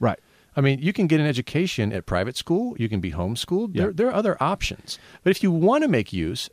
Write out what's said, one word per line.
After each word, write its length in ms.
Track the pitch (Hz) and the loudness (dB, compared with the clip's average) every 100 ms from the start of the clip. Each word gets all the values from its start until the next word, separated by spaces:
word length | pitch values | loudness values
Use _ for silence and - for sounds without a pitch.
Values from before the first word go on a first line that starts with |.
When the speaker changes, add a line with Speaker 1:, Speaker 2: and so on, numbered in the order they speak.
Speaker 1:
Right. 180 | 113 - _ _ _ 147 | -2 -2 _ _ _ 0
Speaker 2:
I 40 | |
mean, 180 | 139 131 | 2 2
you 120 | 170 | 0
can 160 | 208 170 | 0 2
get 100 | 156 | 2
an 80 | 151 | 2
education 640 | 127 - 151 185 - 104 | 0 -2 -2 -2 0 -2
at 140 | 101 - | -2 -2
private 300 | 90 110 - | -2 -2 -4
school. 400 | - 175 247 - | -2 -2 -2 -4
You 100 | 113 | -2
can 120 | 104 | -2
be 100 | 87 | -2
homeschooled. 600 | 80 90 117 - 185 226 | -4 -4 -4 -2 -2 -2
Speaker 1:
Yeah. 80 | 170 | 0
Speaker 2:
There, 80 | 202 | 0
there 140 | 170 247 | 0 0
are 60 | |
other 220 | 208 220 - | 0 0 0
options. 600 | 143 202 - - - - - - | -2 -2 -6 -8 -14 -16 -18 -2
But 60 | 180 | 0
if 120 | 190 | 2
you 80 | 196 | 2
wanna 380 | 165 185 294 302 | 4 4 4 4
make 240 | 127 98 | 2 0
use 360 | 92 80 123 - | -2 -2 -4 -6